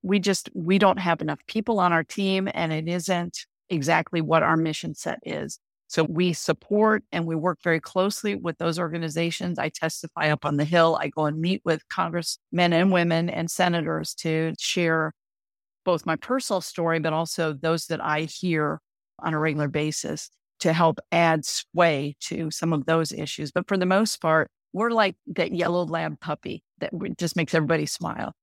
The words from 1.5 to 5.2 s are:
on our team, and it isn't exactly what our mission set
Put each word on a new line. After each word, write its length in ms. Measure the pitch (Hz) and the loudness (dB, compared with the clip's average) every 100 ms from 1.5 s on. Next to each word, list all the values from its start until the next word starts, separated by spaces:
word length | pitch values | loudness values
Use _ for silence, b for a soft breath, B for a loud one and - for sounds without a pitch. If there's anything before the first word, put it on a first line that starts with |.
| 220 214 214 | -4 0 2
on 140 | 180 | 4
our 100 | 165 | 2
team, 460 | 160 - 196 190 190 | 0 -2 0 0 0
and 200 | - 165 | -2 -2
it 140 | 156 160 | -2 -2
isn't 500 | 175 165 180 175 - - _ _ | -4 -2 -2 -2 -10 -16 _ _
exactly 520 | 170 139 165 165 170 | -2 2 0 0 -2
what 200 | 156 160 | 2 4
our 160 | 165 165 | 4 2
mission 380 | 160 151 165 156 | 0 -2 -8 -8
set 240 | - - | -8 -8